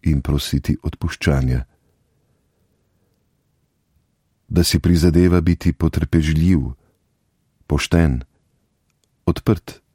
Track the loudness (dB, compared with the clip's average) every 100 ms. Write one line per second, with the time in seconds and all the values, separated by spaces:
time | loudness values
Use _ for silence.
0 | 0 -2 0 -4 -2 -4 -2 -4 -4 -6
1 | -10 -4 -2 0 0 -2 -6 _ _ _
2 | _ _ _ _ _ _ _ _ _ _
3 | _ _ _ _ _ _ _ _ _ _
4 | _ _ _ _ _ 0 0 0 2 4
5 | 4 4 4 2 0 0 -2 -2 -2 -2
6 | -2 0 0 0 2 0 -2 -10 _ _
7 | _ _ _ _ _ _ _ -4 0 2
8 | 2 0 -8 _ _ _ _ _ _ _
9 | _ _ -6 -4 -2 -2 -4 -20 _